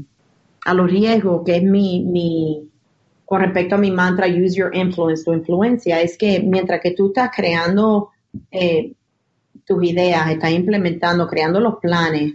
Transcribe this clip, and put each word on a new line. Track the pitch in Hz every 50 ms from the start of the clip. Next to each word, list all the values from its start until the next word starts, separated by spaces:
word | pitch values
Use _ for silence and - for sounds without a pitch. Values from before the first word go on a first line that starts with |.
| 143 _ _ _ _ _ _ _ _ _ _ - -
a | - 180
los | 180 180 175
riesgos, | 185 196 214 226 226 220 196 190 175 160 170
que | 185 175 175
es | 180
mi, | 196 196 202 202 190 180 180
mi, | 180 180 175 175 170 170 165 160 160 156 151 151 151 - _ _ _ _ _ _ _ _ _ _ _
con | - 190 190
respecto | 190 185 185 185 180 180 202
a | 202
mi | 208 196
mantra, | 185 180 180 180 175 185 190 180
"Use | 175 170 185 185 180
your | 196 185 175 175
influence", | 180 185 180 180 - 170 160 160 160 160
tu | 170 165
influencia, | 165 160 165 175 180 208 240 247 240 - 175 165 165
es | 170 170 175 -
que | 220 208 196 175
mientras | - 185 185 185 180 185 180 165
que | - 175
tú | 180 180 196 196
estás | 196 254 254 247 -
creando, | - 190 175 170 165 170 175 190 208 214 220 214 208 208 - _ _ _ _ - - - _
eh, | - 185 180 175 165 156 - - - _ _ _ _ _ _ _ _ _ _ _ - - _
tus | - 196 175 175
ideas, | 170 170 180 180 180 170 160 156 160
estás | 160 160 - 160
implementando, | 165 175 180 190 208 202 180 175 165 - - 175 175 175 170 160
creando | - 160 156 160 175 196
los | 233 226 208
planes | - - 170 175 170 165 160 156 151 151 151